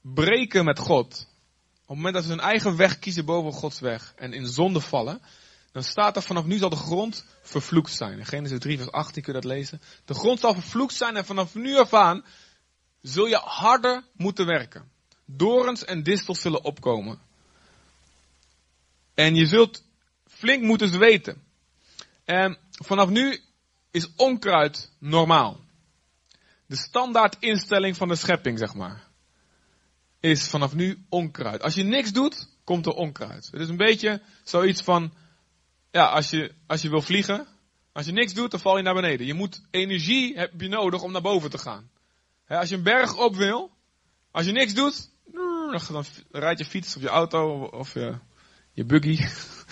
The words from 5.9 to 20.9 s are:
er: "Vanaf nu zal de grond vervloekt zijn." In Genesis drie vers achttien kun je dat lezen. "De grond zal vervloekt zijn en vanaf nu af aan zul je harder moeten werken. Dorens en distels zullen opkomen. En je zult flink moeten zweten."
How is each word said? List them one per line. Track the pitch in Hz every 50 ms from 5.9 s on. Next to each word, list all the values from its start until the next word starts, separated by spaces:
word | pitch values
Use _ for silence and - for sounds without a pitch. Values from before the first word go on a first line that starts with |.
| - - 208 208 202
er: | 202 180
"Vanaf | - 190 170 160
nu | 160 196 208
zal | 190 180
de | 156
grond | 143 147 156 170 185 214 226 214 - - _ _ _ _
vervloekt | - - 151 139 - 170 165 151 - -
zijn." | - 120 101 98 104
In | 117
Genesis | - - 147 147 139 135 123
drie | 123 139 151
vers | 131 123 -
achttien | - 143 156 - - 156 139
kun | - 131
je | 131
dat | 120 123
lezen. | 131 139 139 - - 156 - - - _ _
"De | - 143
grond | - - 226 254 233
zal | - 233 202
vervloekt | 180 160 - - 233 277 254 -
zijn | - 247 233 226
en | 208 190
vanaf | - 196 196 185 165 -
nu | 214 240 269 277
af | 277 240 - -
aan | 214 196 170 175 196 - - - - - _ _ _ _ _ _ _ _ _ _ _ _
zul | 135 131 175 214
je | 233 220
harder | - - - - - 185 220 254 254 233 247 247 247 - _ _
moeten | - 170 202 190 - 185
werken. | 170 170 147 120 - - - - - _ _ _ _ _ _ _
Dorens | - 135 135 170 214 240 254 247 247 247 240 -
en | - 185 165 147
distels | 165 202 196 - - 180 -
zullen | - 175 156 - -
opkomen. | 147 143 - - 131 117 107 98 107 117 - _ _ _ _ _ _ _ _ _ _ _ _ _ _ _ _ _ _ _ _ _ _ _ _ _ _ _ _ _ _ _ _ _ _ _ _ _ _ _
En | - 151 160 160
je | 165 160
zult | 151 180 226 233 - - - - _ _ _ _ _ _ _ _
flink | _ _ - - 233 269 269 233
moeten | 220 226 214 214
zweten." | 190